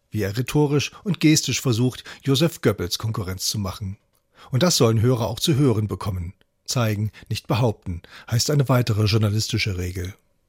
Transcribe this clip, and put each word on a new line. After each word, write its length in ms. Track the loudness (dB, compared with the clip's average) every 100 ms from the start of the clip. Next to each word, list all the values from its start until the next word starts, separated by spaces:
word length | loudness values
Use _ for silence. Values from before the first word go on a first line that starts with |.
| _
wie 100 | -4
er 140 | -2 -2
rhetorisch 560 | 0 2 2 2 -2 -6
und 160 | -4 2
gestisch 420 | 4 4 2 -2
versucht, 440 | 0 0 0 -2 -14 -8
Joseph 400 | 0 2 0 0
Goebbels 360 | 0 0 -4 -4
Konkurrenz 480 | -4 -6 -6 -6 -4
zu 120 | -4
machen. 380 | -6 -6 -10 -12 _ _ _ _ -4
Und 100 | 2
das 140 | 2 4
sollen 240 | 4 4
Hörer 260 | 2 2 -2
auch 140 | -2
zu 160 | 0 4
hören 320 | 4 2 0
bekommen. 460 | -4 -6 -6 -8 -12 _ _ -6
Zeigen, 440 | 0 0 0 -4 -6 -10
nicht 200 | -8 -2
behaupten, 520 | 0 0 -2 -6 -10 -10 -18 -4
heißt 180 | -2 2
eine 200 | 2 4
weitere 380 | 2 2 2 2
journalistische 680 | 2 2 0 -2 -2 -2 -4
Regel. 380 | -6 -6 -10 -12 _ _